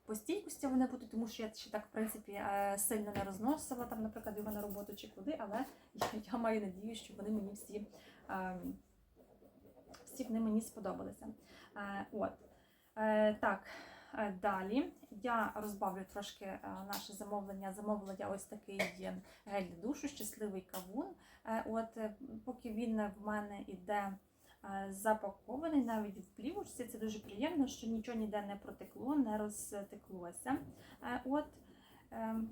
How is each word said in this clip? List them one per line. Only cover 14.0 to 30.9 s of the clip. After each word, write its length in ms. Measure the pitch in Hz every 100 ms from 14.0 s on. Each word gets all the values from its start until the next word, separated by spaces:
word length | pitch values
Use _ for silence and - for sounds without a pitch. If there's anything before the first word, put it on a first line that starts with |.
| -
е, 200 | - 208 185
далі 500 | 202 190 190 247 349 - -
я 420 | 208 247 233 208
розбавлю 500 | - 214 202 196 190 185
трошки, 320 | 202 202 -
е, 160 | 196 190 202 190 196
наше 260 | 196 -
замовлення. 600 | 196 202 208 196 190 196
Замовила 440 | 196 208 208 196 190
я 100 | 202
ось 160 | 196
такий, 340 | - 214 - 196
е, 440 | 185 180 185 185 - - 208
гель 160 | 196
для 200 | 180 170
душу, 260 | 214 294 285
щасливий 520 | - 208 - 208 190
кавун. 460 | - 190 180 226 381 - - - -
Е, 180 | 226 220
от, 300 | 220 226 233
е, 180 | 214 208 - 220
поки 280 | - 247 233
він 300 | 214 240 220 208 196
в 80 | 208
мене 380 | 208 208 202 196
іде, 520 | 185 180 208 196 190 _ _ - -
е, 240 | 202 196 196
запакований, 920 | 190 214 214 202 - - 262 330 294
навіть 360 | 233 220 208 196
в 80 | -
плівочці, 580 | - 233 403 - -
це 140 | 226 220
дуже 200 | 220 214
приємно, 480 | - 202 302 339 254
що 200 | - 226
нічого 320 | 226 226 226
ніде 240 | 214 208
не 140 | 202 202
протекло, 600 | - 202 - - 233 294
не 220 | 226 214
розтеклося. 1200 | 208 208 - 202 196 214 - 185 175 180 247 302 - - -